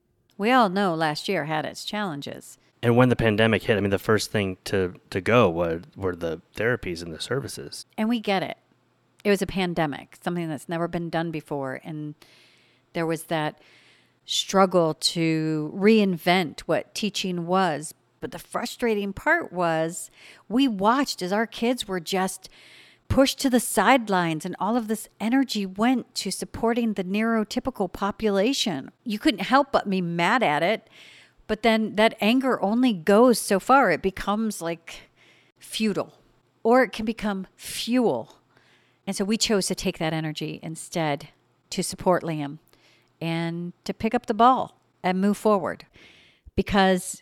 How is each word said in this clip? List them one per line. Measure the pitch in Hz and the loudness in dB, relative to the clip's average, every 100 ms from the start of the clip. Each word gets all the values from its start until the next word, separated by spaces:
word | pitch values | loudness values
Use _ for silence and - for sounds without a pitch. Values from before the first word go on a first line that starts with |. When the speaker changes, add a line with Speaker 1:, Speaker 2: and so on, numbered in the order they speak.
| _ _ _ - | _ _ _ -4
Speaker 1:
We | 208 | 2
all | 262 214 | 4 4
know | 185 202 160 | 2 0 0
last | 160 147 - | -2 -2 -4
year | 185 147 | -4 -2
had | 156 143 | -4 -4
its | - | -10
challenges. | - 208 202 143 120 - - - _ _ | -8 -6 -6 -6 -10 -14 -16 -20 _ _
Speaker 2:
And | 120 120 | 2 6
when | 127 | 4
the | 117 | 4
pandemic | 117 104 113 101 | 2 4 4 4
hit, | - 104 | 2 0
I | |
mean, | 98 | 2
the | 98 | 0
first | - 104 - | 2 0 0
thing | 110 95 92 | -2 -2 -6
to, | - 98 90 92 _ | -4 -2 -2 -6 _
to | 101 | -4
go | 95 120 101 | 2 4 4
were, | 82 85 82 - - | 2 -2 -4 -8 -6
were | 95 90 | -6 -4
the | 82 82 - - | -6 -8 -10 -4
therapies | 110 123 98 85 | -2 -2 -4 -8
and | 85 | -10
the | 78 | -10
services. | - 131 127 - - - - - | -6 -6 -6 -12 -14 -16 -14 -6
Speaker 1:
And | 220 | -4
we | 240 | -2
get | 208 190 | -2 -2
it. | 139 - _ _ _ _ _ _ | -4 -10 _ _ _ _ _ _
It | 208 | 0
was | 196 | 0
a | 190 | 0
pandemic, | 190 190 170 156 - - - | -2 -2 0 -2 -4 -14 -10
something | 185 175 165 | -6 -4 -4
that's | 147 - | -8 -6
never | 165 170 | -4 -4
been | 175 170 | -4 -4
done | 160 170 | -4 -4
before. | 160 - 147 135 131 - | -6 -6 -6 -6 -8 -10
And | 151 151 147 - _ _ _ _ _ _ | -10 -10 -12 -20 _ _ _ _ _ _
there | 175 165 | -4 -4
was | 160 - | -4 -4
that | 165 151 - _ _ _ _ _ _ - | -4 -4 -6 _ _ _ _ _ _ -4
struggle | - - 196 190 180 160 156 | -2 2 4 4 4 2 0
to | - 175 160 160 156 156 151 | -2 0 0 0 0 -2 -4
reinvent | 202 202 220 196 175 180 180 165 - - | 2 6 6 4 2 2 2 0 -6 -2
what | 151 - | -2 -2
teaching | - 208 - 190 175 170 | -6 -6 -4 -6 -6 -2
was. | 185 185 143 156 - _ _ | 0 0 -2 -8 -16 _ _
But | 147 | -14
the | 170 | -14
frustrating | - - 240 - 240 208 202 | -10 -8 -8 -4 -2 0 -2
part | - 302 339 - | -2 0 0 0
was | 175 170 160 165 175 - _ - - - | -2 0 0 -2 -6 -14 _ -20 -20 -4
we | 226 269 | 0 2
watched | 196 202 262 277 - | 2 2 2 0 -4
as | 180 | -2
our | 202 226 | -2 -2
kids | - 233 254 - | -2 -2 -2 -4
were | 185 | -6
just | 156 190 190 - - - - - - _ - | -2 -2 -2 -4 -16 -20 -20 -20 -20 _ 0
pushed | - 269 - | 2 4 2
to | 277 | 0
the | 240 | 2
sidelines, | - - 196 262 208 185 170 156 185 | 2 2 4 4 2 0 0 -2 -6
and | - | -4
all | 190 240 | -2 -2
of | 214 | -2
this | 220 - - | -6 -8 -8
energy | 208 262 254 214 196 | 0 0 0 -2 -4
went | 185 233 254 - - | 0 0 0 -2 -8
to | 202 | -8
supporting | - - - 226 240 233 202 | -6 -8 -4 -2 0 -2 -2
the | 180 | -4
neurotypical | 202 226 226 214 - - - 185 | -2 0 0 -2 -4 -6 -4 -6
population. | - 196 - 220 196 214 277 - 143 139 - - | -4 -6 -2 0 2 2 0 -2 -4 -8 -12 -8
You | 214 | -2
couldn't | - 202 | 0 0
help | 190 262 285 | 2 2 4
but | - - | 0 0
be | 190 | 0
mad | 175 170 175 240 | 0 0 2 2
at | 190 147 | 2 2
it. | 170 220 - - - - _ _ - | 2 0 -6 -20 -20 -20 _ _ -6
But | 214 | 0
then | 233 220 220 196 | 2 2 0 2
that | 220 - | 2 4
anger | 202 254 262 208 | 2 2 2 0
only | 196 233 254 | 0 2 2
goes | 190 156 202 254 226 | 2 4 8 8 6
so | - 196 | 2 0
far. | - 269 214 | 6 6 6
It | 151 | 2
becomes, | 190 - - 208 220 - | 0 -4 -2 -2 -2 -4
like, | 165 170 - - - _ _ _ _ _ | -6 -8 -12 -20 -20 _ _ _ _ _
futile, | - - 220 170 147 _ _ _ _ _ | -12 -2 -2 -2 -6 _ _ _ _ _
or | 226 247 | 2 4
it | 220 | 2
can | - 220 | -2 -6
become | 220 214 190 185 _ | -4 -4 -4 -8 _
fuel. | - - - 247 220 123 - - _ _ _ _ _ _ - | -12 -8 -2 2 2 0 -6 -18 _ _ _ _ _ _ -8
And | |
so | 190 196 | -4 -2
we | 220 | 0
chose | - 208 - | 2 0 0
to | 190 | -4
take | 196 - | -4 -4
that | 160 | -4
energy | 160 156 151 156 156 | -2 -4 -6 -10 -10
instead | 165 160 - 175 156 143 - _ _ _ _ | -12 -12 -8 -4 -2 -4 -8 _ _ _ _
to | - | -6
support | - - 190 175 | -6 -2 0 0
Liam | 170 156 143 156 _ _ _ _ _ _ | 0 -6 -8 -10 _ _ _ _ _ _
and | 165 165 165 170 175 - | -6 -4 -4 -6 -10 -10
to | - | -10
pick | 190 220 247 | -6 -4 -2
up | - | -2
the | |
ball | 214 240 247 - _ _ _ | 4 4 4 -2 _ _ _
and | 180 185 | -2 0
move | 196 202 | 0 2
forward. | 220 202 123 - - - - - _ _ - - | 2 2 0 -8 -14 -20 -20 -20 _ _ -6 -4
Because | - 202 190 185 - - | 0 4 4 2 -2 -12